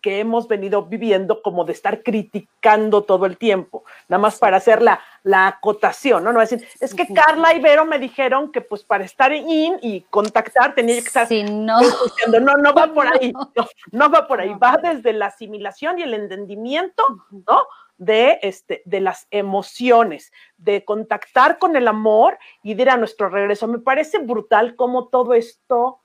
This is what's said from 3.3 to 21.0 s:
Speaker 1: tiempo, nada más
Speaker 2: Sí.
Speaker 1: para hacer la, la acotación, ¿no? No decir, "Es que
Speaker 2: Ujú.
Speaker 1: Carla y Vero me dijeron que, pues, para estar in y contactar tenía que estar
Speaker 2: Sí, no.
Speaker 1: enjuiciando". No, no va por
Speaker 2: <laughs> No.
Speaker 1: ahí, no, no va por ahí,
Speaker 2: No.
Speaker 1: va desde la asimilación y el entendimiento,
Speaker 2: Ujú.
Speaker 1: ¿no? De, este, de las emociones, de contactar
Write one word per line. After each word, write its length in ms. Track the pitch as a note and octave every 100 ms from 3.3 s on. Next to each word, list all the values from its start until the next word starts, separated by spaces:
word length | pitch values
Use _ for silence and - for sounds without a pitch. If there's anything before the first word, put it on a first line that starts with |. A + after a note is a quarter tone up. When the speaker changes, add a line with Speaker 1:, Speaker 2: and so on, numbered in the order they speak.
| F3+
Speaker 1:
tiempo, 460 | A3+ F#3+ E3+ - _ - _
nada 120 | F3+
más 140 | G#3
Speaker 2:
Sí. 60 | G#3
Speaker 1:
para 180 | G#3+ F#3+
hacer 240 | G#3 A3
la, 180 | A3+ F#3+ - _
la 240 | F#3+ F#3+ F#3+
acotación, 760 | G3 G#3 G#3 G3 - C#4 G#3
¿no? 100 | F#3
No 60 | A#3
decir, 280 | A3 A#3 - -
"Es 160 | - -
que 80 |
Speaker 2:
Ujú. 100 | F4
Speaker 1:
Carla 400 | D4+ D4+ D#4 E4
y 60 | E4
Vero 240 | C#4 D4 D#4+
me 140 | D4+
dijeron 520 | B3 - C4 F3+ D4
que, 100 | B3+
pues, 220 | - G#3
para 200 | _ G3+ F#3+
estar 260 | _ C4+
in 460 | D4+ D4 D#4+ D#4 F4+
y 180 | A#3 G3 _
contactar 640 | G3+ G#3 A3 G#3+ - C4
tenía 220 | C4+ A#3 A#3+
que 60 | A#3+
estar 200 | B3+ A#3
Speaker 2:
Sí, 160 | A3
no. 360 | G#3 G#3 A3 A3+
Speaker 1:
enjuiciando". 600 | B3 - B3 - A#3 A3+
No, 160 | C4+ C#4+
no 180 | C#4+
va 180 | D4 D#4+
por 140 | D#4 C4
Speaker 2:
<laughs> 0 |
No. 60 | C4
Speaker 1:
ahí, 100 | B3+
no, 380 | B3+ C#4 - - _ -
no 180 | A3 D4
va 180 | D#4 C#4+
por 140 | B3
ahí, 80 | F#3
Speaker 2:
No. 80 | G3
Speaker 1:
va 200 | B3 D4
desde 360 | F4 D4+ A#3
la 140 | A3 G3+
asimilación 720 | - G#3+ G#3 G3+ - D4+ F4+
y 20 |
el 140 | D#4+ A3
entendimiento, 880 | G#3 F#3+ G3+ G3+ A3+ D4 F#4 - C4+
Speaker 2:
Ujú. 360 | G3 _ G3+ F#3
Speaker 1:
¿no? 200 | A#3+ B4+ - _ _
De, 400 | F#3 A3 B3 E4
este, 400 | G3+ F#3+ _ - F3+
de 140 | F#3+
las 260 | F#3+ F3 _
emociones, 1000 | G#3 G3+ F#3+ G3 - B3 A#3 A3+ D#3 - _ _ _
de 260 | F3 G3+
contactar 760 | - G#3+